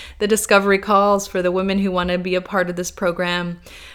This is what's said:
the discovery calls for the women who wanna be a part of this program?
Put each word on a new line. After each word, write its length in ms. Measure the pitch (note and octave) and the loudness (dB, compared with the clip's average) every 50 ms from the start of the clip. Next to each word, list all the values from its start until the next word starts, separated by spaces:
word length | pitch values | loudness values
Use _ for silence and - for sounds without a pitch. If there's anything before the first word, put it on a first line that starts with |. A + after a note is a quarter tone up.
| - - - - | -18 -16 -6 -4
the 100 | G#3 G3+ | 0 0
discovery 500 | A3 G#3 - - G#3 G3 G3 G3+ G3 F#3+ | 0 0 2 4 4 4 4 4 2 2
calls 480 | G3 G#3+ G#3 G3 G3+ G3+ G3+ G3 G3 | 2 2 2 4 4 4 2 0 -2
for 160 | - - F#3 | -2 -4 0
the 100 | F3+ F3+ | 0 0
women 260 | F3 F#3 F#3+ G3 G3 G3 | 0 0 0 0 0 0
who 120 | G3 F#3+ | 0 0
wanna 280 | F3+ F3+ F3 F3+ F3+ F3+ | 0 -2 0 0 -2 -2
be 180 | F3+ F#3 F3+ | -2 -2 -2
a 40 | F#3 | -2
part 300 | F3+ - G#3 F#3+ F3 F3+ | -4 -2 -2 -2 0 0
of 60 | F3 | -2
this 140 | F3+ F3+ - | -6 -6 -8
program? 680 | - - G3+ F3 E3+ F3+ F3+ F3 F3 F3 F3 F3 F3 F3 - - - - - - | -6 -2 -2 -2 -2 -2 -2 -2 -2 -2 -4 -6 -8 -10 -14 -20 -20 -20 -20 -20